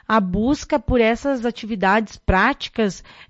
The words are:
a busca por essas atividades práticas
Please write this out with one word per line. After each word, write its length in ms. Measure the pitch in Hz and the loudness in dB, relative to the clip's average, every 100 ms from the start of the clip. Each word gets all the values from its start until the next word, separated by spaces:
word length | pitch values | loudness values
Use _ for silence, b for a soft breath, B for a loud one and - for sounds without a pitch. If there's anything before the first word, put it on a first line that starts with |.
| - | 0
a 120 | 220 | 0
busca 600 | 185 180 226 294 - 294 | 2 0 0 -2 -2 -4
por 200 | - 247 | 0 2
essas 460 | 220 233 277 262 233 | 2 2 -2 -2 -4
atividades 720 | 226 214 220 190 208 214 - | -6 -8 -2 2 2 0 -6
práticas 880 | - 190 226 285 - - 214 - B B B | 0 2 2 -2 -8 -2 -2 -2 B B B